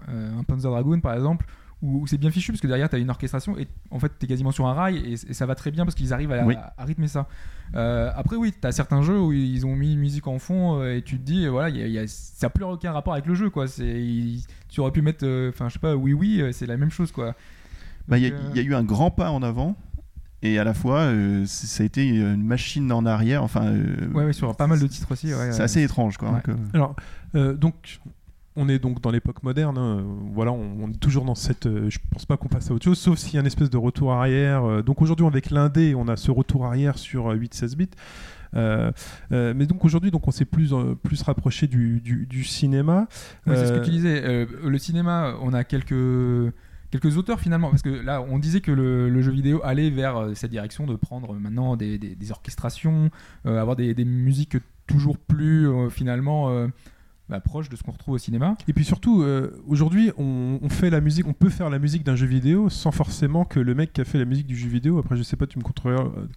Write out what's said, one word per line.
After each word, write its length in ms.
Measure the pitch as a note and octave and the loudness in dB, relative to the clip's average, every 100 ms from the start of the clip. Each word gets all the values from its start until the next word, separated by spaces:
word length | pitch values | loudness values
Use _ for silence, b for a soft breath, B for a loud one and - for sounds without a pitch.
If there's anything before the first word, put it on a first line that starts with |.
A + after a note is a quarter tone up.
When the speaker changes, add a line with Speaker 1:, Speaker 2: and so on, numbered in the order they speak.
| - | -8
Speaker 1:
euh, 300 | A#2 A2 A2+ | -8 -8 -6
un 40 | |
Panzer 260 | B2 C3 B2+ | -4 -2 -2
Dragoon 300 | A#2+ C#3 E3+ | -2 0 0
par 120 | C#3+ A#2 | 0 -2
exemple, 300 | C#3+ E3 - b b b | -2 -2 -6 b b b
où, 200 | C#3+ C3+ | -4 -2
où 60 | C#3+ | -2
c'est 100 | D3 | -2
bien 140 | D#3 | 0
fichu 200 | E3+ - | 0 -2
parce 100 | - | -2
que 60 | C#3 | -2
derrière 220 | B2+ D#3 | 0 0
t'as 80 | B2+ | 0
une 100 | B2+ | -2
orchestration 480 | A#2+ C3 C3+ E3 G3+ | -4 -6 -4 -6 -6
et 100 | - - - | -8 -12 -12
en 80 | B2 | -4
fait 120 | D3 - | -4 -2
t'es 100 | C3 | -4
quasiment 240 | B2+ C3+ | 0 0
sur 140 | C3+ C3 | 2 0
un 80 | |
rail 220 | C3+ F#3+ F3 | 2 0 0
et, 140 | A#2+ | -4
et 220 | A#2 - | -6 -8
ça 120 | B2+ C3 | -4 -4
va 100 | C3 | -2
très 160 | D3+ | -4
bien 120 | D#3 | -2
parce 100 | F3 | -2
qu'ils 200 | - B2+ | 0 0
arrivent 180 | B2+ D3 | 0 0
à, 140 | B2 A#2+ | 2 2
Speaker 2:
Oui. 100 | A#2+ | 2
Speaker 1:
à, 180 | A2 - | -2 -10
à 80 | C3 | -6
rythmer 240 | D#3+ D3+ | -2 -2
ça. 180 | D3 C#3 B B B B - | -2 -6 B B B B -4
Euh, 340 | A#2 A#2+ A#2 - | 0 0 0 0
après 220 | C3 A3+ | -2 0
oui, 160 | A3+ - | -2 -2
t'as 120 | B2+ | -2
certains 300 | A#2+ C#3 C#3 | -2 2 2
jeux 180 | D3+ G3+ | 4 4
où 140 | E3 | 2
ils 320 | C#3+ C3 B2+ C3 | 2 0 0 -2
ont 100 | C3+ | 0
mis 180 | D3 | 0
une 60 | D3 | 0
musique 260 | C#3+ C#3+ C#3+ | 0 -2 -6
en 120 | C3 | -6
fond, 400 | - F#3 F3+ D3 | -4 0 2 0
euh, 160 | B2+ B2 | 0 -4
et 60 | |
tu 140 | - C3 | -4 -6
te 40 | |
dis, 220 | C3 F3+ D#3+ | -2 0 0
euh, 60 | |
voilà, 180 | B2+ D#3+ | 0 -2
y 140 | B2+ | -2
a, 40 | A2+ | -4
y 120 | A2 | -4
a, 80 | G#2+ | -6
ça 400 | - - - B2 | -10 -16 -4 -2
a 20 | |
plus 140 | - | -2
aucun 280 | F#3+ F3 F3+ | -2 -6 -6
rapport 220 | D3+ D#3+ | -4 -4
avec 120 | D3 D3 | -4 -2
le 80 | F3+ | 0
jeu, 140 | G#3 | 0
quoi. 180 | D3+ C3 | -2 -4
C'est, 340 | C3+ A#2+ A#2 | -4 -4 -2
il, 420 | A#2+ A#2 A#2 A#2+ - b b | -2 -2 -2 -6 -10 b b
tu 100 | - | -4
aurais 120 | C3+ | 0
pu 100 | D#3+ | 2
mettre, 240 | D3+ D#3 C3+ | 0 0 -2
euh, 240 | B2+ B2+ | -2 -2
enfin, 180 | B2 A#2+ | -4 -6
je 40 | |
sais 60 | - | -4
pas, 160 | D#3+ C#3+ | -2 0
Oui 180 | C3+ | 2
Oui, 280 | D3 G3+ G#3 | 2 2 2
euh, 100 | C3+ | 0
c'est 120 | B2 B2 | -4 -6
la 120 | A#2+ | -2
même 140 | D3+ | -2
chose, 200 | D#3+ E3+ | 0 -4
quoi. 240 | - A#2 - B B B B B B B | -4 -6 -8 B B B B B B B
Speaker 2:
Bah, 100 | B2 | 4
il 60 | |
y 40 | B2+ | 4
a, 20 | |
Speaker 1:
Donc, 100 | C#3+ | 0
euh, 100 | C#3 | -2
Speaker 2:
il 60 | B2 | 0
y 20 | |
a 40 | |
eu 120 | C3+ C3+ | 2 2
un 80 | |
grand 260 | A2 G#2 E3+ | 2 4 2
pas 200 | - F3 | 2 0
en 100 | C#3 | 0
avant. 320 | B2 A#2 D3+ G#3 - - - - - - | -2 -2 -2 -4 -8 -14 -14 -18 -18 -4
Et 160 | A2 G#2+ | 0 2
à 40 | |
la 120 | G#2+ G#2 | 2 0
fois, 240 | B2 C#3+ | 2 2
euh, 440 | D#3 G#2+ G2+ G2+ G2 | 4 4 2 2 -2
c-, 200 | - A2+ | -4 -6
ça 160 | - | -2
a 40 | G#2+ | 0
été 200 | C3+ C#3 | 2 2
une 360 | A2+ G#2 G#2 A2 | 2 2 2 0
machine 460 | B2 - C#3+ C3 | -2 -2 -2 0
en 120 | A#2 A2+ | 2 2
arrière. 360 | G#2+ A2 C#3 | 2 2 2
Enfin, 220 | A2 G#2+ G#2+ | 0 0 2
euh, 420 | G#2 G#2 F#2 - | 2 0 -2 -2
Speaker 1:
Ouais, 120 | D3+ D3+ | 0 0
ouais, 80 | |
sur 220 | C#3+ B2 A2+ | 0 -2 0
pas 120 | D3 | 2
mal 120 | D#3 | 2
de 60 | C#3 | 2
titres 260 | - - | -2 -6
aussi, 160 | C3 D#3+ | -6 -4
ouais, 180 | C3 B2 | -4 -2
Speaker 2:
c'est 60 | A2+ | 0
Speaker 1:
ouais. 40 | |
Speaker 2:
assez 200 | A2 E3 | 2 4
étrange, 360 | C#3+ - A2 F#2+ | 2 2 0 0
quoi, 120 | A2 | -2
hein, 40 | A#2+ | -2
Speaker 1:
Ouais. 60 | |
Speaker 2:
que 80 | - A2 G#2+ D#3+ | -2 -4 0 0
Speaker 3:
Alors, 200 | C#3 C#3+ B B B | 0 -2 B B B
euh, 220 | D3+ C3+ C#3+ | 0 0 2
donc, 440 | E3 - - - - - - - - - | 0 0 -10 -20 -20 -20 -20 -20 -12 -2
on 140 | C#3 | 0
est 80 | C3+ | 2
donc 240 | B2+ B2 | 0 -2
dans 80 | A#2+ | 0
l'époque 320 | A#2 - - | 0 0 -4
moderne, 360 | B2+ C3+ D3+ C3 | -4 0 0 0
hein, 200 | B2 G2+ | -2 -2
euh, 60 | G2+ G2+ G2+ | -4 -6 -6
voilà, 180 | G#2 A2+ | -2 0
on, 320 | B2 G#2 G#2 | -2 -6 -6
on 80 | G#2+ | -6
est 80 | A2+ | -2
toujours 260 | C#3+ C#3 B2+ | 2 2 0
dans 100 | A#2+ | -2
cette, 300 | - B2 A#2 | -2 -2 -2
euh, 240 | G#2+ G#2 | 0 -2
je 80 | - - | -2 -4
pense 140 | - - | -4 -2
pas 100 | C#3+ | -2
qu'on 100 | C3+ | 0
passe 220 | B2+ - | -2 -2
à 60 | A#2 | 0
autre 100 | F3+ | 2
chose, 140 | F3+ | 4
sauf 180 | F#3 D#3+ | 4 2
s'il 160 | - | 2
y 40 | D3+ | 0
a 40 | |
une 60 | C#3 | 2
espèce 240 | - C#3+ | 2 2
de 60 | A#2+ | 2
retour 360 | A#2+ - C3+ | 0 2 2
arrière. 500 | B2 C3 C3 C#3 C3+ | 2 2 4 4 4
Euh, 200 | A#2 G#2+ | 2 2
donc 180 | A2+ C#3+ | 2 4
aujourd'hui, 240 | D#3 E3 E3 | 4 6 4
avec 240 | C3+ - | 4 2
l'indé, 460 | D3 D3 C#3+ D#3+ C3 | 4 4 6 4 4
on 120 | A#2 | 0
a 80 | A2+ | 0
ce 140 | - | 2
retour 360 | B2 - C3+ B2+ | 2 2 2 0
arrière 320 | B2 C#3+ C3 | 0 0 0
sur, 320 | - C3 A#2 | -4 -4 -2
euh, 40 | A2 | -2
huit 180 | A#2+ - | -4 -6
seize 200 | A#2+ C#3 | -4 -2
bits. 140 | F#3 - B B B B B A#2 | -4 -4 B B B B B 0
Euh, 360 | A2 A2 A2+ - B B B | 2 2 0 -2 B B B
euh, 200 | B2+ A#2+ C3 | 0 0 2
mais 100 | D3 | 0
donc 180 | F#3 | 4
aujourd'hui, 280 | E3 E3 G3 | 4 4 2
donc 160 | E3 - | 0 0
on 40 | |
s'est 140 | - C#3 | 0 0
plus, 260 | D#3 D3+ | 2 2
euh, 220 | C3+ B2 B2 | 2 0 -2
plus 260 | - D3+ | -2 -2
rapproché 440 | - C#3 C3+ - D3 | -2 0 0 0 2
du, 320 | B2 A#2 A#2 | 2 2 0
du, 260 | A#2 B2 B2+ | -2 -4 -4
du 160 | B2+ B2+ | -6 -6
cinéma. 640 | - C#3+ C3+ D3+ F3+ A3+ B B B - | -2 0 2 2 2 0 B B B 0
Speaker 1:
Oui, 80 | B2+ | 2
c'est 80 | A#2+ | 4
ce 80 | |
que 60 | A#2+ | 2
Speaker 3:
Euh, 40 | |
Speaker 1:
tu 60 | A#2+ | 2
disais. 300 | E3 E3+ D3 | 2 2 2
Euh, 220 | B2+ A#2+ A#2 A#2+ | 0 0 -2 -4
le 140 | D3+ C3+ | -2 -2
cinéma, 560 | - E3 F3 E3+ D3 A2+ | 0 0 0 0 -2 -2
on 120 | B2+ | -2
a 100 | B2 A#2+ | -2 0
quelques 880 | C3+ - C3 B2+ B2+ B2 B2 A#2+ - b b b C3+ | -2 0 0 2 2 2 2 0 -4 b b b -2
quelques 200 | D#3 D#3 | 0 0
auteurs 220 | F#3 A3+ | 0 -2
finalement, 300 | F3 E3 D#3 | 0 0 2
parce 120 | C#3 | 2
que 80 | C#3+ | 0
là 320 | C3+ B2 C#3+ | -4 -4 -4
on 180 | C3 C3+ | -2 -2
disait 220 | D3+ F#3 | 0 0
que 100 | E3+ | 0
le, 380 | C3+ B2+ B2+ B2 | 0 2 2 2
le 120 | B2+ | 2
jeu 100 | C3 | 2
vidéo 300 | C3 C#3 D#3 | 2 2 0
allait 260 | C#3 C3+ D#3 | 0 0 0
vers, 280 | C3 C3 A#2+ | 0 -2 -2
euh, 160 | G#2+ | -4
cette 180 | G#2 A#2+ | -6 -6
direction 340 | A#2 G#2 - D3 | -6 -8 -6 -6
de 100 | A2+ | -4
prendre 380 | - B2+ B2 G2+ | -6 -6 -10 -8
maintenant 400 | G#2 A#2 B2+ A#2 | -6 -2 -2 -2
des, 220 | G#2+ G#2+ | -2 -6
des, 180 | G2+ F#2 | -8 -10
des 160 | G#2 | -10
orchestrations, 800 | A2 - - A#2+ - D#3+ D#3 D#3 B B B - | -10 -12 -8 -6 -2 0 2 2 B B B -2
euh, 140 | A2 | 0
avoir 140 | A2 B2 | 0 0
des, 180 | B2 | 0
des 120 | A#2 A#2+ | 0 0
musiques 520 | B2+ C3 C3+ D3+ C3 - - - | 2 2 2 0 -2 -6 -10 0
toujours 300 | D3 C#3+ C#3+ | 2 2 0
plus, 500 | - D3+ D#3 D#3+ D3 | 0 2 4 4 4
euh, 220 | B2+ B2 | 2 0
finalement, 600 | - B2+ B2 C#3 D3+ C#3 | -2 -2 0 0 0 0
euh, 180 | B2 A#2+ - b b b b - | 0 -2 -6 b b b b -10
bah, 120 | - | -6
proches 300 | - D3+ D3 | -4 -4 -8
de 60 | A#2+ | -10
ce 60 | |
qu'on 100 | - | -12
retrouve 220 | - - C3 | -10 -4 -4
au 20 | |
cinéma. 360 | - A#2 D#3 A3 - | -2 -2 0 0 0
Speaker 3:
Et 60 | |
puis 120 | D3+ D3 | 2 2
surtout, 380 | - A#3+ G#3+ | 2 4 4
euh, 260 | C#3+ C3+ C3 - - | 4 2 -2 -6 0
aujourd'hui, 440 | D3 D#3 F#3+ A3 - | 2 4 4 4 2
on, 420 | C3+ B2+ B2+ C3+ | -2 -2 -2 -2
on 80 | C#3+ | -2
fait 220 | - F3+ | 0 2
la 100 | D#3+ | 4
musique, 240 | D3+ D#3 D#3+ | 4 2 0
on 60 | |
peut 160 | D3 F#3+ | 4 4
faire 220 | - E3 | 4 -2
la 80 | C#3 | 0
musique 240 | D3 D#3+ | 0 0
d'un 120 | C#3 B2+ | 2 2
jeu 120 | C3 | 4
vidéo 420 | B2+ C3 F#3 G#3+ | 4 4 4 4
sans 220 | - D#3+ | 2 0
forcément 540 | - D3 - C#3+ D#3+ F3+ | 0 -2 0 0 2 2
que 140 | C#3+ | 2
le 140 | B2 | 2
mec 200 | B2+ D#3+ | 2 0
qui 80 | - | -2
a 40 | B2+ | 0
fait 140 | D3 | 0
la 60 | B2 | 2
musique 200 | C3+ C#3 | 0 -2
du 100 | A#2+ | -4
jeu 140 | A#2+ | -2
vidéo, 300 | A#2+ C#3 F3 | 0 2 2
après 160 | - A#2+ | 2 -2
je 60 | |
sais 120 | A#2 - | -2 -2
pas, 120 | C#3 | -4
tu 100 | C3 | -4
me 60 | |
contre-, 240 | A2+ - B2 | -6 -4 0
euh, 400 | B2+ B2+ - G2 | 0 0 -4 -10